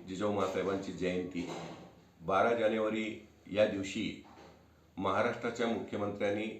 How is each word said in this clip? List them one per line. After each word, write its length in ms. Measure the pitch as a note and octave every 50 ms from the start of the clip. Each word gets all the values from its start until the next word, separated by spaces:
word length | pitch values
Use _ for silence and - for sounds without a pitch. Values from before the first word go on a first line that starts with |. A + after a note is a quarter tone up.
| - F#2+
जिजाऊ 240 | F#2+ F#2 G#2 G#2 G2+
माँसाहेबांची 580 | G2 F#2+ - - F#2 F2+ G2 G2 F#2 - F#2
जयंती. 560 | E2+ E2 F#2 F2+ F2+ F2+ F2+ F2+ - F2 E2+ E2+ E2+ E2+ E2 E2 - - - - - - - - - -
बारा 320 | E2 F2+ F#2+ G2 G#2 A#2 A#2
जानेवारी 520 | A#2 A2 G#2+ A2+ A2 G#2+ G#2+ A2 G#2+ G#2+ G#2+ - - - - - - - - F#2
या 120 | G2+ G#2+
दिवशी 580 | G#2+ G#2 G2 F#2+ - - A2+ G2 E2+ - - - - - - - - - - - - - - - - -
महाराष्ट्राच्या 720 | F#2 G2 F#2+ F#2+ - - A#2+ A2+ - - A#2 - - A#2
मुख्यमंत्र्यांनी 800 | A2+ A2 F#2 - - - G2+ G2+ G2+ G2 G2+ G#2 G2+ G2+ G#2+ A2 A2 G#2+ -